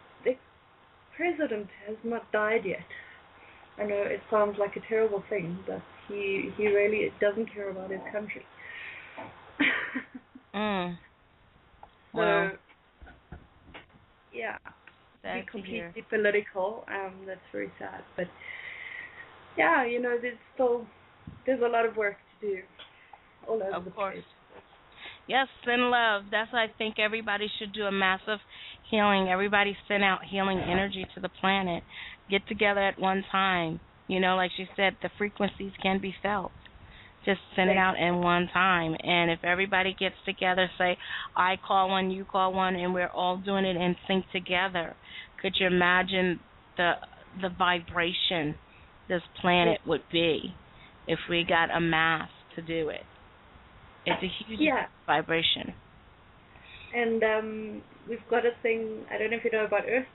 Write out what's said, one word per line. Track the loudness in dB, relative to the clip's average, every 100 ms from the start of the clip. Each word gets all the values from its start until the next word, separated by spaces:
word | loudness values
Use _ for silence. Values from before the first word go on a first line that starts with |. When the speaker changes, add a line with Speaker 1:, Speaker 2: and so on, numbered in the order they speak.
| -20 -6
Speaker 1:
the | -2 -2 -6 _ _ _ _ _ _ -6
president | -4 -2 -2 -4 -8 -14 -12
has | -10
not | -6 -6 -2
died | 0 2 0
yet. | 0 -6 -8 -18 -18 -20 -20 -20 -20 -20 -18 -8
I |
know | -4 -2
it | -2 -4 0
sounds | 2 2 2
like | -2 -4
a | -2
terrible | 2 2 0 -4
thing, | -4 -4 -8 -8
but | -10 -10 -18 -12
he, | -6 -2 -2 -4 -2
he | 2
really | 4 4 2 -2 0
doesn't | 0 2 -4
care | -6 -8
about | -8 -8
his | -10 -8
country. | -8 -8 -10 -16 -20 -16 -14 -14 -16 -16 -16 -16 -18 -12 -2
<laughs> | 0 0 -4 -8 -10 -14 -20 -20 -12
Speaker 2:
Mm. | -4 -2 -2 -4 -8 -14 _ _ _ _ _ _ _ -20 _ _
Speaker 1:
So, | 0
Speaker 2:
Wow. | 2 2 0 -4 -14 _ _ _ -20 -20 _ -20 -20 _ -20 -20 -20 _ _ _ _
Speaker 1:
yeah, | -10 -8 -10 -14 -20 -20 -20 _ _
Speaker 2:
Sad | -8
Speaker 1:
be | -8
Speaker 2:
to | -8
Speaker 1:
completely | -12 -10 -10 -10
Speaker 2:
hear. | -14 -4
Speaker 1:
political. | 0 2 2 -2 -4 -4 -4 -8
Um, | -8 -8 -12 -14
that's | -14 -12
very | -8 -8 -10
sad. | -12 -14 -12 -8
But | -8 -10 -16 -14 -14 -14 -14 -14 -14 -18 -20 -20 -8 0
yeah, | 4 4
you | 2 0
know, | -2 -2
there's | -4 -10 -10
still, | 0 0 0 -4 -18 -20 -20 -20 -6 -2
there's | 0
a | 2
lot | 2 2
of | 0
work | -2 -4 _ _
to | -6
do | -6 -8 -20 -20 -20 -20 -20 _ _ -4
all | -4
over | -2
Speaker 2:
Of | -4
Speaker 1:
the | -6
Speaker 2:
course. | -6 -6
Speaker 1:
place. | -6 -14 -20 -20 -20 -20 -20 -20 -20 -20 -16 -2
Speaker 2:
Yes, | 0 0 -2
send | 0 2 4
love. | 4 4 2 0
That's | -2 -2
why | 0
I | -2 -2
think | -4 0
everybody | 0 0 -2 -2 -4 -6
should | -8
do | -4
a | -2
massive | 2 2 2 -2 -6 -8 -20 -18 -20 -2
healing. | 2 4 4 4
Everybody | 2 4 4 2 0 -2
send | 2
out | 4 2
healing | -2 -2 0 0
energy | 0 0 0 -4 -10
to | -8
the | -10
planet. | -2 2 2 2 -2 -6 -14 -16 -16 -2
Get | -2 0
together | 0 2 4
at | 2 2
one | 2 0 0
time. | 2 2 2 0 -4 -10 -16 -4
You | 2
know, | 4 4
like | 0 -4
she | -8
said, | 0 0 0
the | -6 -4
frequencies | -4 0 -2 -2 -10 -4
can | 0 0
be | -2 -4
felt. | -4 -2 -4 -10 -20 -20 -20 -20 -20 -6 0
Just | 0 0 2
send | 4
it | 6
out | 4 4
in | 2 2
one | 4 4 2
time. | 4 4 4 2 -2
And | 0 2 2
if | 0
everybody | 0 0 2 2 0 0
gets | -4 -4
together, | -8 -2 0 2 2 2
say, | 0 0 -4 -10 -4 0
"I | 2 2 2
call | 4 4
one, | 2 0
you | -2
call | -2 2 2
one," | 2 0
and | 0 0
we're | 0 0
all | 0 0 0
doing | 0 0 2
it | 2
in | 0 0 0
sync | -2 0
together, | -6 -2 0 0 0 -4 -8 -18 -18 -18 -8
could | -4 0
you | 2
imagine | 4 6 4 4 2 0 0 -6 -20 -10 -2
the, | 0 0 -4 -18 -18 -8
the | -6
vibration | 0 2 2 0 -2 0 0 0 0 -2 -4 -12 -20 -20 -16 -4
this | -4 -4 -2
planet | 4 6 6 4
would | 2 -2 0
be | 2 2 2 -2 -10 -20 -20 -20 -12 -4
if | -4 -2
we | -2 2
got | 2 2
a | 2
mass | 2 2 2 2 -4 -14 -18
to | -12
do | -6 -4 -4
it? | -6 -12 -20 -20 -20 -20 -20 -20 -20 -20 -8 -4
It's | -2
a | -2 -8 -8
huge | 0
Speaker 1:
Yeah. | 2 2 -2 -6
Speaker 2:
vibration. | 0 0 2 0 2 0 -4 -12 -18 -20 -20 -20 -20 -20 -20 -20 -20 -20 -8
Speaker 1:
And, | 0 2 2
um, | 2 2 -2 -6 -10 -12 -16 -16 -12
we've | -12 -2
got | 0 0
a | 0
thing, | 0 -2 -4 -8 -8
I | -4
don't | -2
know | -2
if |
you | -2
know | 0 0
about | 0 0
Earth | 0 -2